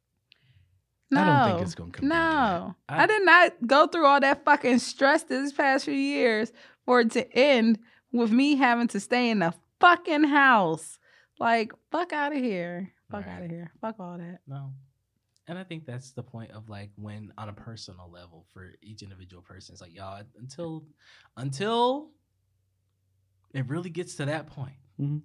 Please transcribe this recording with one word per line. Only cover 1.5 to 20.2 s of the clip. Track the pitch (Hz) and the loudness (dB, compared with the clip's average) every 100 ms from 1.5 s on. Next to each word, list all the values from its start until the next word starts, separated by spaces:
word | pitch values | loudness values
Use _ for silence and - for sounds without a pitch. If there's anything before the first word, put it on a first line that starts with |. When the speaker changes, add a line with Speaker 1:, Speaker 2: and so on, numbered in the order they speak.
| 170 | 0
Speaker 2:
no. | |
Speaker 1:
it's | - | -4
gonna | - - | -8 -16
come | - 277 | -6 -2
down | |
to | 330 330 311 226 175 190 | 0 0 0 0 -2 -6
Speaker 2:
No. | - - | -14 -8
Speaker 1:
that. | 151 | 0
Speaker 3:
I | |
Speaker 2:
I | 359 | 2
did | 427 | 4
not | 359 339 349 - 233 | 6 6 6 2 2
go | 269 311 | 4 4
through | 349 | 4
all | 285 285 | 4 4
that | 269 285 | 4 0
fucking | - 285 254 247 | 2 2 4 0
stress | - - 269 311 | -2 0 2 2
this | - 254 277 | 0 -6 -6
past | 277 277 269 302 | 0 2 2 -2
few | |
years | 277 277 285 240 214 226 - - _ | -4 -2 0 0 0 -4 -8 -20 _
for | - 247 | 0 2
it | 226 | 2
to | 240 180 | -2 -2
end | 233 285 254 226 220 _ _ - | 2 4 4 4 2 _ _ -6
with | 240 226 | -2 2
me | 240 285 277 | 4 4 4
having | 254 233 240 | 2 2 0
to | 202 | -4
stay | - 247 240 | -2 -2 0
in | 214 | 0
the | 170 - _ - | -2 -4 _ 4
fucking | 349 349 349 302 | 4 4 0 0
house. | 302 285 269 226 170 160 - - _ _ _ - | 2 4 6 4 2 -2 -8 -20 _ _ _ -6
Like, | 233 226 - - - | -2 0 -2 -10 -8
fuck | 311 349 | -6 -6
outta | 302 285 294 | -4 -4 -4
here. | 247 185 175 175 190 _ - | -4 -4 -8 -10 -12 _ -16
Fuck | 208 | -14
Speaker 3:
Right. | 185 180 | -12 -14
Speaker 2:
outta | 175 | -12
here. | 170 165 - | -14 -16 -14
Fuck | 220 214 | -14 -12
all | 175 175 | -14 -14
that. | 170 180 - | -16 -18 -16
Speaker 3:
No. | 139 139 135 135 _ _ _ _ _ - | -14 -14 -16 _ _ _ _ _ _ -16
And | 175 | -16
I | |
think | 185 160 156 | -14 -16 -14
that's | 123 - | -16 -16
the | - | -18
point | - 113 110 | -16 -16 -18
of, | 110 107 | -20 -18
like, | 101 101 101 | -16 -18 -16
when | 104 104 104 - | -16 -16 -18 -16
on | 104 | -16
a | |
personal | 101 117 110 - 90 87 | -16 -18 -18 -20 -20 -20
level | 87 87 82 _ | -20 -20 -20 _
for | 95 92 _ | -20 -20 _
each | 107 104 | -20 -20
individual | 98 92 90 90 | -20 -20 -20 -20
person, | 90 95 90 | _ -20 -20
it's | 85 | -20
like, | 90 | -20
y'all, | 87 95 98 | -20 -18 -18